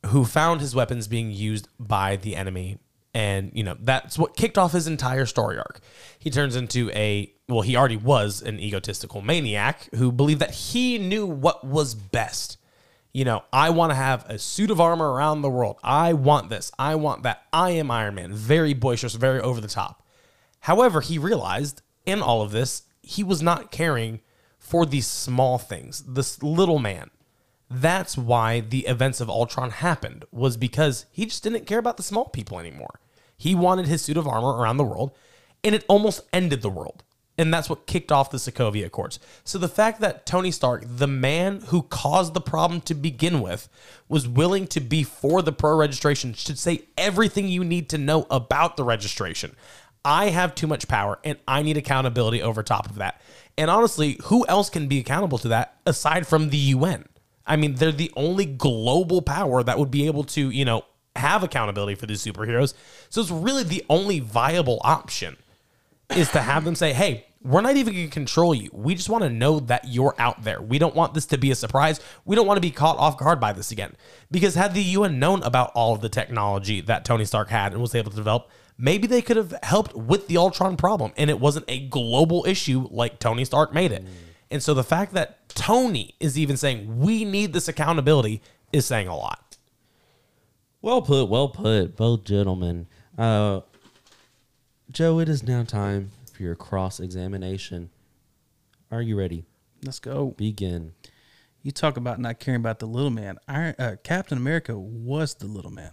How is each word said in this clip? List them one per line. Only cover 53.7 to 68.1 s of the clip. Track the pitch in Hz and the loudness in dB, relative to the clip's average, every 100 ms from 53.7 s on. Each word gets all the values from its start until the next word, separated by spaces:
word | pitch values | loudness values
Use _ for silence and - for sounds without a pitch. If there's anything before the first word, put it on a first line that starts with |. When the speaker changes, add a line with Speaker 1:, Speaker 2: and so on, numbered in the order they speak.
| 202 233 - 151 - | 4 4 4 0 0
Speaker 1:
who | - 226 - | 2 4 4
else | 190 196 | 2 2
can | 165 139 | -2 0
be | 139 | -2
accountable | 113 147 196 120 | 0 -2 0 -2
to | 120 | 0
that | 113 - _ - | 0 0 _ -2
aside | 147 151 165 165 | 0 2 0 2
from | 160 151 | 2 4
the | 143 | 2
U | 139 131 165 | 4 4 2
N? | 117 - _ _ _ - | -2 -10 _ _ _ 0
I | 156 | 2
mean, | 151 131 | 2 2
they're | 160 | 2
the | 147 165 - | 2 -4 -2
only | 151 190 185 | 0 0 -2
global | 131 - 113 113 151 175 180 | 0 0 2 2 2 4 0
power | - 147 185 127 | 2 -2 2 2
that | 123 123 | 2 2
would | 143 | 2
be | 139 147 | 2 0
able | 143 | 0
to, | 139 - 135 | -2 -2 -2
you | 123 131 | 0 0
know, | 113 - _ _ - | 0 -4 _ _ 0
have | 135 202 | 2 4
accountability | 180 135 107 101 101 | 0 -2 -2 -2 -4
for | 98 107 | -6 -6
these | 104 113 | -6 -6
superheroes. | 92 110 117 139 - - - - | -6 -2 0 0 -2 -20 -20 -6
So | 220 | -4
it's | 190 | -2
really | 165 202 269 | -2 -2 0
the | 170 180 - | -2 -4 2
only | 160 196 170 | 2 2 -2
viable | 113 113 131 175 135 117 | 0 0 2 2 0 2
option | 120 151 - - 85 67 _ _ _ _ _ _ _ 180 | 2 2 0 -8 -8 -12 _ _ _ _ _ _ _ 2
is | 156 | 2
to | 151 | 2
have | 117 143 156 | 2 0 0
them | |
say, | 170 165 | 0 0
"Hey, | 131 190 110 _ _ | 2 0 0 _ _
we're | - 156 | 2 4
not | 233 285 | 6 4
even | 226 | 2
gonna | 185 | -2
control | 160 | -6